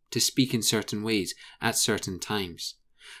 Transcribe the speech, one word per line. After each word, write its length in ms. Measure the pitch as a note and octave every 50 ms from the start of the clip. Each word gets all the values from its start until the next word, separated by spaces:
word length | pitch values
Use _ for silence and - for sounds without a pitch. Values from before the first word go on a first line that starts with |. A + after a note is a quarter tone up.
| _ - -
to 80 | A#2
speak 340 | A2+ - - - C3 B2+ -
in 80 | A#2 G#2+
certain 400 | - - A2 G2 - - G#2 G#2+
ways 320 | A2+ A2+ G#2 F2+ D#2+ - - - - - -
at 140 | - A2+ A2+
certain 460 | - - - A2 F#2 - G#2 F#2 F2
times. 560 | - - C3 G#2 G2 F2 E2 D#2 - - - _ _ _ _ _ - - - -